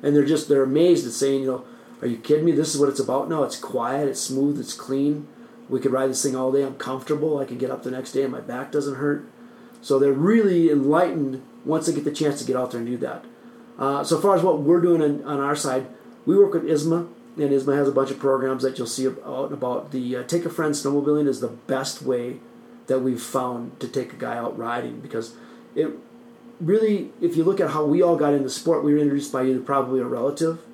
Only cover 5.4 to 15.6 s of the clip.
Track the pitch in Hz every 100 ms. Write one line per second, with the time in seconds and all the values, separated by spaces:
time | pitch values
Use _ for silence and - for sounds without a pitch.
5.4 | - - - 131 135 131 135 127 147 131
6.4 | 131 139 135 - - 131 127 147 156 143
7.4 | 135 120 127 131 127 127 131 135 139 123
8.4 | - 123 135 147 143 131 147 143 - -
9.4 | - - - - - 135 143 135 170 226
10.4 | 202 175 165 147 135 156 175 165 135 131
11.4 | - - 143 156 160 147 147 147 151 139
12.4 | 120 127 127 123 117 123 131 - - -
13.4 | - - - - 135 143 147 160 202 185
14.4 | 175 151 147 170 175 165 151 143 - 143
15.4 | 139 147